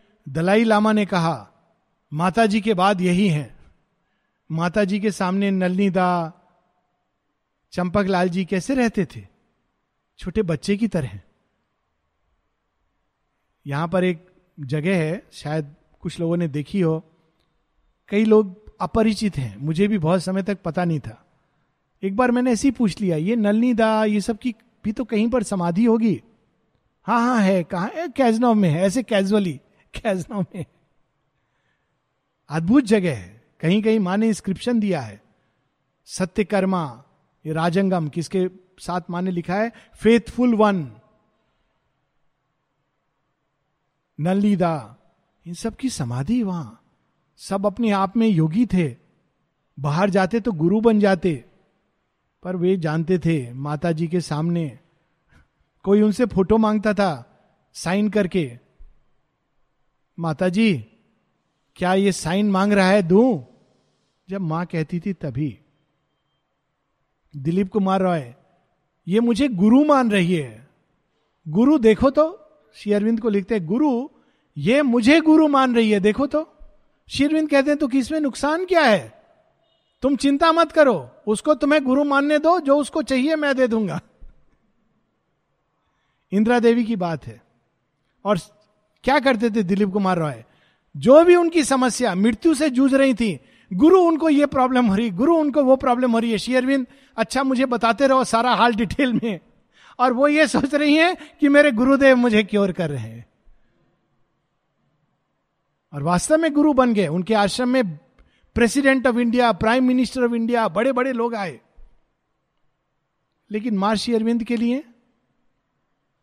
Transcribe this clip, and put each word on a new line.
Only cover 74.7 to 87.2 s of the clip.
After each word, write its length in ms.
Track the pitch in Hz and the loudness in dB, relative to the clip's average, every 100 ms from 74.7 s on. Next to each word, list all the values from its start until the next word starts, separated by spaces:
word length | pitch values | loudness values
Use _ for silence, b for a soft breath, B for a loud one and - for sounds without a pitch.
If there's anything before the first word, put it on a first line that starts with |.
| 277 | 2
मुझे 400 | 285 240 220 320 | 2 2 4 4
गुरु 260 | 311 311 311 | 6 4 4
मान 280 | 277 262 233 | 2 2 2
रही 160 | 220 | 2
है, 80 | 208 | 2
देखो 280 | 202 214 277 | 0 0 -2
तो।" 260 | 302 320 _ - _ _ _ _ | -4 -6 _ -20 _ _ _ _
श्री 160 | - 285 | -2 0
अरविंद 240 | 311 311 | 0 0
कहते 200 | 277 269 | 0 2
हैं, 100 | 294 | 0
"तो 80 | 285 | -2
किसमें 320 | 269 226 311 | -2 -2 -2
नुकसान 460 | 277 - 285 320 370 | -4 -4 -4 -4 0
क्या 160 | 349 | 2
है? 420 | 277 196 110 - _ _ _ _ _ _ _ _ | 4 2 -2 -16 _ _ _ _ _ _ _ _
तुम 140 | 262 285 | -2 0
चिंता 360 | 277 285 330 | 0 2 2
मत 200 | 330 320 | 2 2
करो, 400 | 320 285 185 120 - - | 4 4 2 -4 -10 -6
उसको 260 | 214 311 | -2 0
तुम्हें 300 | 302 285 302 | 0 2 0
गुरु 200 | 262 262 | 2 0
मानने 360 | 294 277 285 302 | 2 0 2 2
दो, 200 | 311 359 | 2 2
जो 180 | 277 285 | 2 0
उसको 240 | 269 320 | 0 -4
चाहिए 340 | 247 262 277 311 | -2 -2 0 -2
मैं 200 | 285 262 | -2 0
दे 120 | 254 | 0
दूंगा।" 340 | 220 202 147 - _ - - _ _ _ _ _ _ _ _ _ _ _ _ _ _ _ _ _ _ _ | 0 -4 -8 -12 _ -20 -20 _ _ _ _ _ _ _ _ _ _ _ _ _ _ _ _ _ _ _
इंदिरा 280 | 190 220 240 | 0 2 4
देवी 260 | 233 233 226 | 4 2 0
की 100 | 220 | -4
बात 320 | 175 156 | -4 -6